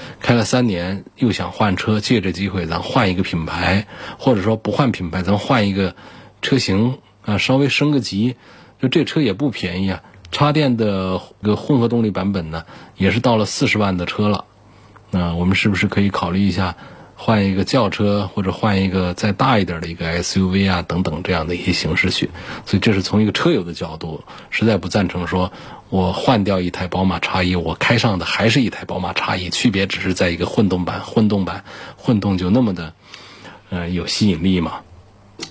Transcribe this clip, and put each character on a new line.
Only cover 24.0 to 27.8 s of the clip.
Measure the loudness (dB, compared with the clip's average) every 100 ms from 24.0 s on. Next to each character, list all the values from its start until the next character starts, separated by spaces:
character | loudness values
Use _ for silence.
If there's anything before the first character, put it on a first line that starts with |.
| -10 -10 -12 -20 -10
实 | 0 2
在 | 2
不 | 0
赞 | 0 0
成 | -2 -2
说 | -2 -2 -6 -18 -20 -4
我 | 0 0
换 | 0 2 2 2
掉 | 0
一 | -2
台 | -4 -4
宝 | 0
马 | 0 0
X | -2 0 0
一， | 0
我 | -2
开 | -2